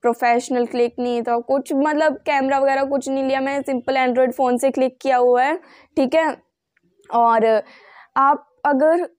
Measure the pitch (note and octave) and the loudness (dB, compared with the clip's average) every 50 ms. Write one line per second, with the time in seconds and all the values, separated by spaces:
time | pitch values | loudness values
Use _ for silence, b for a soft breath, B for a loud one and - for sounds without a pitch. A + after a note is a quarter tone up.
0 | _ A#3+ A#3 A#3+ - A#3+ A#3+ A#3+ B3 - C4 B3 A#3+ A#3 - B3 A#3+ A#3+ A#3+ - | _ -2 -2 0 0 0 0 0 0 -2 -2 -2 -2 -2 0 -2 -2 -2 -2 -4
1 | B3 B3 A#3+ A#3+ A#3 A#3+ A#3+ A#3 A#3+ - C4 C#4 C4+ - D#4 C4+ C#4 D4+ D4+ D4 | -4 -4 -4 -4 -2 -2 -2 -4 -2 -2 -2 -2 -2 -2 -2 0 0 0 0 0
2 | D#4 D#4 C#4 - _ - D4 C#4 C4 C4+ C#4 C#4 C4+ C#4 C4+ C4+ C#4 C4+ C#4 C#4 | 0 0 -2 -2 _ -2 -2 0 0 0 0 0 2 2 0 0 -2 -2 -2 -4
3 | B3+ C4+ C4+ C4+ C4+ C4 C4+ C4+ C4 C4+ C#4 C#4 C#4 - C4+ B3 A#3 - C4+ C4+ | -4 -4 -4 -4 -2 -2 -2 -2 -2 -2 -4 -4 -4 -4 -4 -4 -4 -2 -2 0
4 | B3+ B3+ B3 B3 B3+ B3+ B3 - C4+ B3 B3 A#3+ C4+ C4+ B3+ - B3+ C4 B3+ _ | 0 0 2 2 0 0 0 -2 0 0 0 0 0 -2 0 0 -2 -2 -4 _
5 | - C4+ C4+ B3 B3 B3 B3 B3 B3+ C4+ D#4 E4+ B B B B B B B - | -4 -2 0 2 2 2 2 2 2 0 -2 -4 B B B B B B B -2
6 | C4+ B3+ - D#4+ D#4+ D#4 C4+ - _ _ _ _ _ _ _ _ _ _ _ _ | -2 2 2 0 0 0 -4 -6 _ _ _ _ _ _ _ _ _ _ _ _
7 | _ _ - A#3 A#3 A#3 A3+ A3+ G#3+ A3+ A3 G#3+ - B B B B B B B | _ _ 0 2 2 4 4 4 4 2 2 0 -2 B B B B B B B
8 | B B B C4+ C4+ C#4 D4 C#4+ - _ _ _ _ D4 C#4+ C4 D4 D#4 E4 F4 | B B B 0 2 2 2 0 -4 _ _ _ _ -2 0 2 2 2 2 2
9 | F4+ E4 _ | -2 -6 _